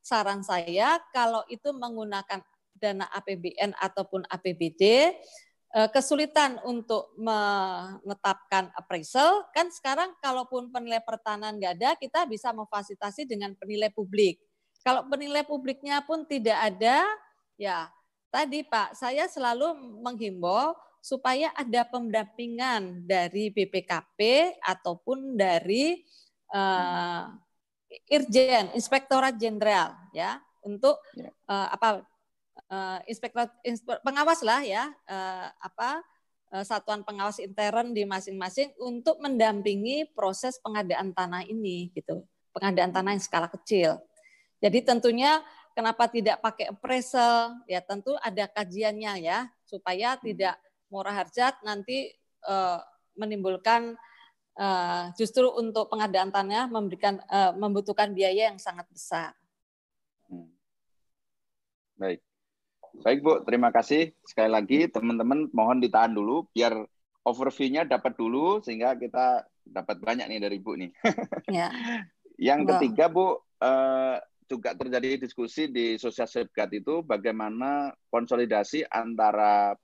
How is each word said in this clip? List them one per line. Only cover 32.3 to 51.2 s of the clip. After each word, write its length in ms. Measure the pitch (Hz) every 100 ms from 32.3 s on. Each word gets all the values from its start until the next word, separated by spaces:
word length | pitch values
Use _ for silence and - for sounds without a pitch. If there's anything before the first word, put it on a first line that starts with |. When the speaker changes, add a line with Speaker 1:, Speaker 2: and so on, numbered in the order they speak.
| _ _ - _
Speaker 1:
eh, 280 | 196 190 185 -
inspektorat, 400 | 226 233 233 240 _ 247
inspe-, 320 | 233 - 240
pengawas 400 | 262 277 294 330 220
lah 160 | 247
ya, 320 | 269 196 285 190 -
eh, 400 | 190 185 185 185 _
apa, 400 | 190 - 240 311 - _ _ _ _ 190
eh, 80 |
satuan 400 | 202 214 - 208
pengawas 400 | 202 208 202 208
intern 480 | 202 196 208 220 240
di 160 | 220 202
masing-masing 640 | 190 196 190 185 185 277 -
untuk 400 | 247 240 247 311
mendampingi 880 | 285 254 220 208 202 196 220 285 311 -
proses 400 | 285 285 254 254
pengadaan 480 | 220 214 185 165 190
tanah 320 | 185 180 180
ini 480 | - 220 202 175 180
gitu, 320 | 160 - 170 - _ _ -
pengadaan 400 | 196 180 180 185
tanah 160 | 190 202
yang 60 | -
skala 240 | 170 170
kecil. 480 | - - 202 165 156 - _ _ _ _ _
Jadi 240 | 208 220 247
tentunya 560 | 233 240 233 277 311 311 - _ -
kenapa 320 | 226 226 233
tidak 320 | 233 208 190
pakai 320 | 226 220 185
appraisal? 880 | 202 254 254 240 254 240 233 233 240 -
Ya 160 | 180
tentu 320 | 180 202 226 294
ada 240 | 233 196 196
kajiannya 720 | 208 190 185 214 214 214 196
ya, 320 | 165 202 247 _ _
supaya 480 | 190 - 180 233 254
Speaker 2:
Hmm. 80 |
Speaker 1:
tidak 320 | 226 185 190 - _ _ _
murah 400 | 196 196 202